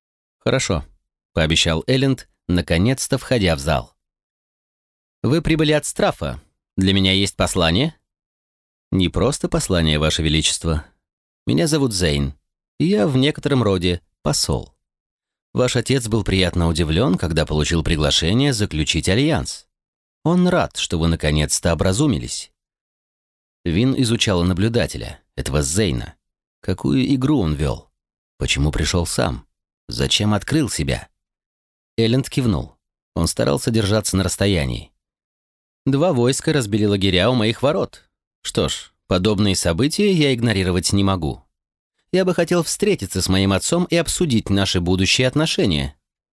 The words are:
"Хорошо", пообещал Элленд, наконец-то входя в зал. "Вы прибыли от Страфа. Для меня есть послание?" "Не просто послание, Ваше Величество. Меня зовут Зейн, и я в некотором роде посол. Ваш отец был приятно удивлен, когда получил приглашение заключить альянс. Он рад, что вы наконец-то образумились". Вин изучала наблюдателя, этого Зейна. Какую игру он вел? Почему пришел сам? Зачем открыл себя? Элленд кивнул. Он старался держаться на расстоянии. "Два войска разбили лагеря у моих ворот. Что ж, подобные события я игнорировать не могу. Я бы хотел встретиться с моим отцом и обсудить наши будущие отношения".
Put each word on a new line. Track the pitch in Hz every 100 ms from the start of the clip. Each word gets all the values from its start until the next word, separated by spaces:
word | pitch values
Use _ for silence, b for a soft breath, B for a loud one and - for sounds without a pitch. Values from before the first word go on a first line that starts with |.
| _ _ _ _
"Хорошо", | - 131 - 82 - _ _ _ _
пообещал | 85 78 80 85 80 -
Элленд, | 131 135 127 - _ -
наконец-то | 87 - 85 110 131 - 135
входя | - 123 90 76
в |
зал. | 73 69 55 _ _ _ _ _ _ _ _ _ _ _ _ _
"Вы | 117 160
прибыли | 160 156 151
от | 151 -
Страфа. | - 302 - 71 62 - _ _ -
Для | 95
меня | 98 95
есть | 95 98 -
послание?" | 90 95 82 90 156 - _ _ _ _ _ _ _ _ -
"Не | 95 87
просто | - 113 151 175
послание, | 170 - 87 80 76
Ваше | 78 -
Величество. | 78 80 - - 82 76 - _ _ _ _ _ -
Меня | 139 165
зовут | 156 135
Зейн, | 98 85 71 67 - _ _ _ -
и | 160
я | 208 185
в | 131
некотором | 139 - 143 135
роде | 107 95 87 87 _ _
посол. | 143 147 - 67 - _ _ _ _ _ _ _ _
Ваш | 120 123 123
отец | 110 131 113
был | 110
приятно | 95 92 87 85 85
удивлен, | 80 78 80 139 127
когда | 85 80 76
получил | 76 73 85
приглашение | 78 78 73 - 80 113 143
заключить | 110 98 76 73 82 90
альянс. | 101 151 113 62 - - _ _ _ _ _
Он | 151 180 180
рад, | 175 95 -
что | - 85
вы | 82
наконец-то | 82 76 76 73 - 90
образумились". | 80 92 98 151 78 58 - - _ _ _ _ _ _ _ _ _ _ _
Вин | 87 82 131 131
изучала | 117 113 113 90
наблюдателя, | 90 90 110 117 76 60 52 - _ -
этого | 65 71
Зейна. | 69 90 98 60 50 - _ _ _ _
Какую | - 92 131 135 123 135
игру | 131 147
он | 82 73
вел? | 73 58 - _ _ _ _ -
Почему | 65 - 73
пришел | - 78 90 80
сам? | - 78 60 - _ _ _ -
Зачем | 57 67 - 104
открыл | 104 - 156 123
себя? | - 67 60 - _ _ _ _ _ _ _ _ -
Элленд | 113 127 127
кивнул. | 147 123 78 - _ _ _ _ 87
Он | 82
старался | - 135 139 -
держаться | 113 98 107 - 95
на |
расстоянии. | 90 - 101 90 67 57 - _ _ _ _ _ _ _ _ _ 135
"Два | 139 175
войска | 131 120 135 -
разбили | 151 104 107 104
лагеря | 101 98 90 107
у | 127
моих | 107 113
ворот. | 135 180 - - _ _ _ _
Что | - - 76
ж, | - - _ -
подобные | 92 104 98 104 92
события | 90 82 143 - 208
я | 180 143
игнорировать | 120 117 98 92 90 -
не | 101
могу. | 98 92 76 57 _ _ _ _ _ _ _
Я | 180 185
бы |
хотел | 175 170 175
встретиться | 165 - 202 185 92 95
с | 90
моим | 95 98
отцом | 95 - 170 175
и | 170
обсудить | 165 - 170 110 -
наши | 98 98 90
будущие | 87 92 92 - 127
отношения". | 147 160 - 127 76 67 - _ _ _